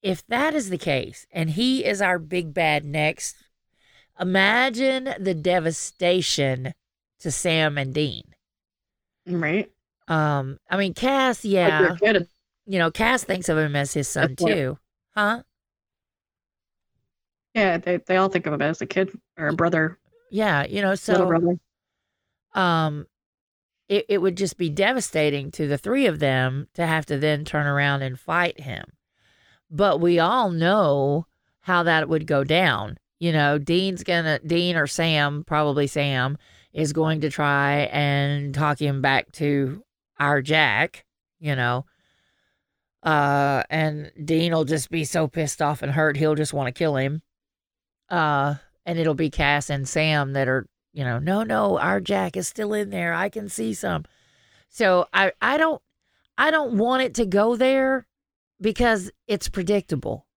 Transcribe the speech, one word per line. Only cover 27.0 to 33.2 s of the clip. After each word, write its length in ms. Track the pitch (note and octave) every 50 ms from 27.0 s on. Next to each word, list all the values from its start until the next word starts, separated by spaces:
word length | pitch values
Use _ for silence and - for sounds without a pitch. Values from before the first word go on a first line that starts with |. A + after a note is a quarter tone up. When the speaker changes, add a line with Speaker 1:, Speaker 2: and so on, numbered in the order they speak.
| D3+
Speaker 1:
to 120 | - D3+ C#3
then 260 | C#3+ D#3 D3+ C#3+ D3+
turn 220 | - - D3+ D3
around 360 | C#3+ C#3+ C#3+ C#3+ C#3+ C#3 C#3 C3+
and 160 | C3 B2+ C3
fight 420 | - - D#3+ F3 F3 F3 - -
him. 240 | C#3 C3+ A2+ - - - - _ _ _ _ _ _ _ _ _ _ _ _ _ _ _
But 300 | E3 D3 G3+ G3+ E3+ D3
we 180 | E3+ F3 F3 E3+
all 320 | E3 F3 A3 C4 A#3+ G3
know 760 | F3 E3 E3 E3+ G3 A3 G3 D3+ C#3+ C#3+ C3+ C#3 C#3+ D#3 E3 _ _ _ _ _ _ _
how 220 | _ - F#3 F3 E3+
that 260 | E3+ E3 D#3+ D#3 D#3
would 180 | D#3+ D#3 D#3
go 160 | D#3 D3+ C#3 C#3
down. 540 | C#3 D#3+ E3+ F#3 E3 C3 - G#2 G#2 - - _ _ _
You 140 | _